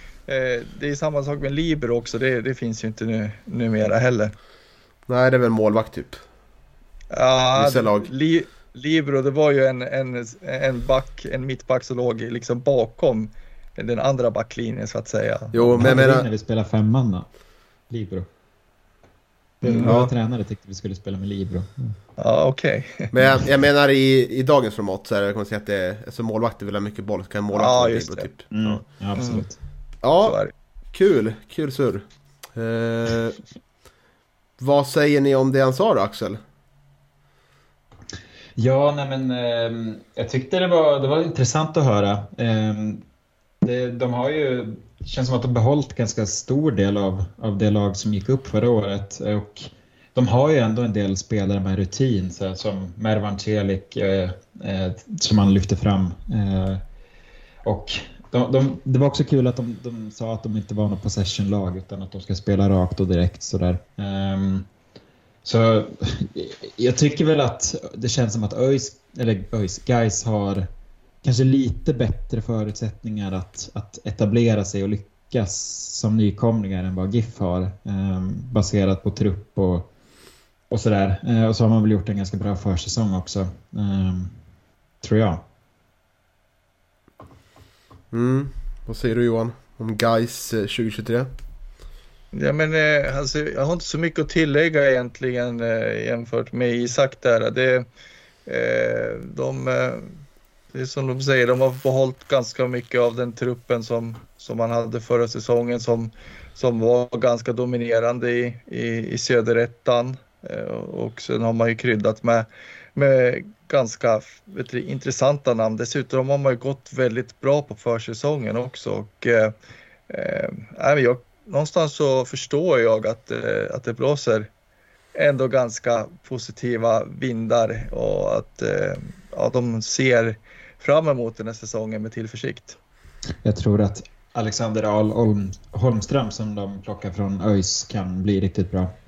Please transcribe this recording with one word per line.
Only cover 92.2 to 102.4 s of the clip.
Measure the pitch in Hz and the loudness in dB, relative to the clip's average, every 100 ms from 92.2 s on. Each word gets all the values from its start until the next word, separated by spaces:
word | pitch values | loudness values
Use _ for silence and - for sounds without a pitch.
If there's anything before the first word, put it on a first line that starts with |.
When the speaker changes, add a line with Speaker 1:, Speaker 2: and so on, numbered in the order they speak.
| - | -14
Speaker 1:
Ja, | - 143 | -2 0
men, | 147 156 | 0 0
eh, | 156 151 147 139 135 | 2 4 2 2 -2
alltså, | 139 151 | -2 -4
jag | 151 - 143 | -4 -2 -2
har | |
inte | 175 - | -2 -4
så | 151 | -4
mycket | 165 160 | -2 -2
att | 151 | -2
tillägga | 165 156 143 165 156 139 | 0 2 2 2 4 4
egentligen, | 127 123 - 131 123 123 117 | 2 0 -6 -4 -2 -4 -2
eh, | 117 113 110 110 113 | -2 -2 -2 -4 -4
jämfört | 117 117 117 117 | -4 -4 -6 -4
med | 123 123 120 | -2 0 0
Isak | 120 120 135 - | -2 0 0 0
där. | 127 113 110 | 2 2 2
Det, | 120 131 127 123 _ - - - _ - | 0 2 2 -2 _ -20 -20 -20 _ -8
eh, | 62 58 58 58 58 57 57 62 - | -4 0 0 0 -2 -4 -8 -10 -6
de, | 65 - 65 | -6 -4 -4
eh, | 127 123 117 - - 139 _ _ _ _ | -2 -2 -6 -12 -20 -20 _ _ _ _
det | 131 | -10
är | 131 | -8
som | - 135 | -6 -6
de | 127 | -2
säger, | 135 131 120 | 2 4 4
de | 127 | 4
har | 131 131 | 2 2
behållit | 135 131 131 127 - | 0 2 2 -2 -2
ganska | 139 | 0